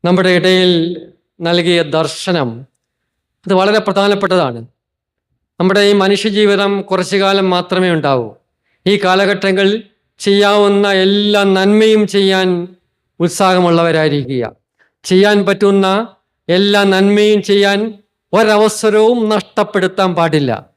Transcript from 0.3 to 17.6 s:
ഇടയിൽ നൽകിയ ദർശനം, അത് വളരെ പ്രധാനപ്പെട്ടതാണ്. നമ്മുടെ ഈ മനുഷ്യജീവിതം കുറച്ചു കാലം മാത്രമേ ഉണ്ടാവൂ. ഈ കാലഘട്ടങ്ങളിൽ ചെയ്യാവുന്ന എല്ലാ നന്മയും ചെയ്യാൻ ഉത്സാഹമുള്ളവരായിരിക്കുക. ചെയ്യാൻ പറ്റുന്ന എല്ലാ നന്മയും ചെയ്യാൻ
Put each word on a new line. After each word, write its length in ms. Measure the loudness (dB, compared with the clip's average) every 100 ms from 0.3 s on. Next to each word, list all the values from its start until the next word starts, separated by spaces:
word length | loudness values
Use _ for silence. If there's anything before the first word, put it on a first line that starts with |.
| 2
ഇടയിൽ 340 | 2 2 2 0 -2 -8 -14 _ _ _ -2
നൽകിയ 340 | -2 0 0 0 -2
ദർശനം, 540 | -4 -6 -4 -4 -4 -8 -18 _ _ _ _ _ _ _ -2
അത് 80 | 0
വളരെ 200 | 2 0 0
പ്രധാനപ്പെട്ടതാണ്. 720 | -2 0 -2 0 0 -2 -6 -16 _ _ _ _ _ _ _ _ -4
നമ്മുടെ 200 | -2 2 2
ഈ 40 | 2
മനുഷ്യജീവിതം 720 | 0 -2 -2 0 0 0 -2 -4 -4
കുറച്ചു 280 | -4 -2 -2
കാലം 240 | 0 0 0
മാത്രമേ 340 | -2 -2 -2 0 -2
ഉണ്ടാവൂ. 320 | 0 -2 -4 -14 _ _ _ _ -2
ഈ 20 | 0
കാലഘട്ടങ്ങളിൽ 720 | 2 2 0 0 -2 0 0 -2 -8 _ _ _
ചെയ്യാവുന്ന 600 | -2 2 2 2 2 2 0 0
എല്ലാ 380 | 0 0 0 0 2 2
നന്മയും 460 | 2 2 4 2 0
ചെയ്യാൻ 340 | 0 0 0 0 -4 -6 -16 _ _ _ _
ഉത്സാഹമുള്ളവരായിരിക്കുക. 1200 | -6 0 2 2 2 2 2 0 0 -2 -4 -6 -6 _ _ _ _ _ 0
ചെയ്യാൻ 300 | 2 4 2 0
പറ്റുന്ന 400 | 0 2 2 0 -2 -4 _ _ _ -2 0
എല്ലാ 240 | 2 2 2
നന്മയും 480 | 2 2 2 2 0 0
ചെയ്യാൻ 300 | 0